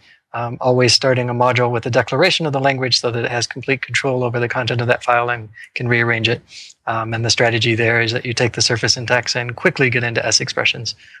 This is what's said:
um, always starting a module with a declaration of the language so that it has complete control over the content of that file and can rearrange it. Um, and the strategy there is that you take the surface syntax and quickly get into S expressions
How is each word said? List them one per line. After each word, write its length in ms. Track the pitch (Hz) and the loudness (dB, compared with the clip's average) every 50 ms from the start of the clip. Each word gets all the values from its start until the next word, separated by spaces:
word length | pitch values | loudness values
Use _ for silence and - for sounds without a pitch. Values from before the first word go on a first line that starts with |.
| _ _ - _ _ _ - | _ _ -20 _ _ _ -8
um, 240 | 117 120 117 120 - | -6 -6 -6 -6 -2
always 320 | - 131 127 127 127 120 - | 0 2 4 4 4 4 4
starting 380 | - - 135 127 123 123 123 | 2 2 2 2 2 0 0
a 40 | 120 | 0
module 360 | 120 123 127 123 120 123 120 | 2 2 4 4 4 2 2
with 160 | 120 120 - | 0 -2 -2
a 40 | 127 | 0
declaration 540 | 123 135 117 - - 131 170 190 - - 165 | 2 2 2 2 2 2 2 2 2 2 0
of 80 | 151 135 | -2 -2
the 80 | 139 | 0
language 400 | 131 139 135 127 131 127 120 - | 0 0 0 0 0 0 0 0
so 100 | - 123 | 0 -2
that 140 | 113 120 120 | -2 -2 -2
it 60 | 127 | -2
has 160 | 120 120 117 | -2 -4 -4
complete 340 | - - 139 117 - 139 131 | -4 -6 -8 -4 -2 -2 -2
control 420 | - - 120 - - 139 127 127 127 | -2 -4 -4 -2 -2 0 0 0 0
over 160 | 120 117 120 | -2 0 -2
the 100 | 120 117 | -2 -2
content 320 | - - - 113 127 117 | -2 -2 -2 -2 -2 -2
of 60 | 120 | 0
that 160 | 117 123 - - | 0 0 0 2
file 280 | - 120 120 120 120 | 2 2 2 2 0
and 180 | 120 117 110 107 - - - - _ | -2 -6 -8 -12 -18 -20 -20 -18 _
can 140 | - 127 120 | -6 -2 0
rearrange 400 | 120 117 117 117 117 113 110 113 | 2 2 2 2 0 0 0 0
it. 140 | 123 131 - _ - - - - - _ _ | -2 -2 -4 _ -20 -20 -20 -20 -20 _ _
Um, 280 | 123 113 113 113 113 117 | -6 -4 -4 -4 -4 -4
and 100 | 113 113 | -4 -2
the 60 | 117 | 0
strategy 440 | - - 127 117 113 117 113 120 113 | 2 2 2 2 2 2 2 0 2
there 260 | 110 117 113 117 117 117 | 2 2 2 2 2 2
is 100 | 110 113 | 0 -2
that 140 | 127 - | -4 -4
you 80 | 123 117 | -6 -2
take 180 | - 131 117 - | 0 0 0 0
the 100 | - 110 | 0 0
surface 320 | - 127 113 - 120 - | 0 0 0 0 0 0
syntax 400 | 131 120 110 123 120 117 - - | -2 0 0 0 0 0 -2 -4
and 220 | 127 120 120 117 | -4 -4 -6 -6
quickly 320 | - - 185 - - 139 127 | -2 0 0 2 2 2 2
get 160 | 120 127 117 | 2 0 -2
into 200 | 117 113 120 120 | -2 -2 -2 -2
S 160 | 117 113 - | 0 0 0
expressions 540 | 135 - - - 120 - - 131 120 - - - - - - - | 0 -2 -2 -2 0 0 -2 -2 -6 -10 -12 -12 -16 -20 -20 -20